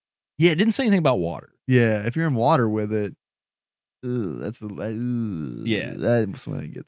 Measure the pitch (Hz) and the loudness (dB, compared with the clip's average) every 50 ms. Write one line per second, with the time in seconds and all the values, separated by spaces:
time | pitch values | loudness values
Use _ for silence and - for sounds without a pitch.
0 | _ _ _ _ _ _ _ - 160 175 160 156 214 226 208 - 269 226 202 185 | _ _ _ _ _ _ _ 2 2 4 4 4 2 2 2 2 2 2 4 4
1 | 160 139 127 98 85 82 80 58 - - _ _ _ - 127 123 120 113 110 104 | 4 4 2 2 0 -2 -4 -6 -12 -16 _ _ _ 2 4 6 6 4 2 0
2 | 104 117 120 160 165 160 131 113 113 139 165 139 117 110 107 107 107 104 107 107 | -2 -2 -2 -2 0 0 2 2 4 4 4 4 4 2 0 -2 -2 -2 -2 -2
3 | 104 95 - _ _ _ _ _ _ _ _ _ _ _ _ _ _ _ _ _ | -2 -4 -6 _ _ _ _ _ _ _ _ _ _ _ _ _ _ _ _ _
4 | - 123 123 123 107 87 67 58 65 95 117 - 110 107 98 69 90 110 113 113 | -8 -4 -4 -2 -2 -4 -6 -6 -8 -8 -8 -10 -10 -10 -8 -8 -8 -6 -6 -4
5 | 123 123 123 117 113 107 92 82 76 65 58 55 - 117 110 98 73 60 - - | -4 -4 -2 -2 -4 -4 -4 -6 -6 -8 -8 -6 -2 -2 0 0 -2 -4 -6 -2
6 | 71 107 120 117 110 98 - - - - 98 95 82 73 - - - | 0 2 2 2 2 -2 -4 -8 -10 -8 -8 -8 -8 -10 -12 -14 -14